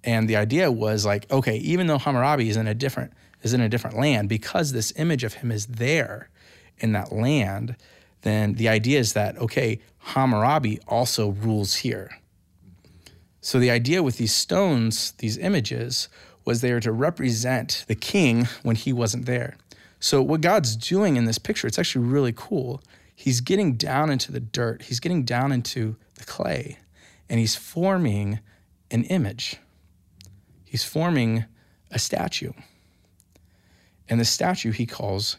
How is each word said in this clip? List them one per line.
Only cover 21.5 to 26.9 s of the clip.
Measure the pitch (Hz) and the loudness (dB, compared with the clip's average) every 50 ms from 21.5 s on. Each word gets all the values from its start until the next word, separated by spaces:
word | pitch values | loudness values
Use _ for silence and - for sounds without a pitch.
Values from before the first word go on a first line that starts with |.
| 214 - - | -4 -2 -4
it's | 120 - - | -4 -2 -2
actually | 170 - - 131 120 | -2 0 0 0 0
really | 120 135 143 139 120 113 | 2 2 2 2 2 -2
cool. | - - - 220 160 127 123 131 139 - _ - - _ _ _ | -4 -8 -4 -4 -4 -2 -4 -8 -10 -12 _ -20 -20 _ _ _
He's | - - 135 123 120 | -4 -2 0 0 0
getting | 123 - 185 202 208 160 123 | 2 2 2 4 4 2 2
down | 110 - - 127 139 151 156 | 0 -2 -2 0 0 2 2
into | 139 123 - - | 0 0 -2 -4
the | 135 120 | -6 -8
dirt. | 120 110 - 123 120 113 113 - | -8 -6 -4 -2 -2 -2 -2 -6
He's | - - 131 120 | -10 -8 -8 -4
getting | - 170 180 165 131 | -2 0 0 0 0
down | 113 120 120 131 139 | 0 0 0 0 2
into | 139 123 120 - - 127 110 110 110 - _ _ _ | 0 0 -2 -2 -4 -4 -4 -4 -4 -8 _ _ _
the | - - | -20 -18
clay, | - - - - - - 127 - 143 139 - _ _ | -16 -8 -6 -4 -2 -2 -4 -4 -8 -14 -18 _ _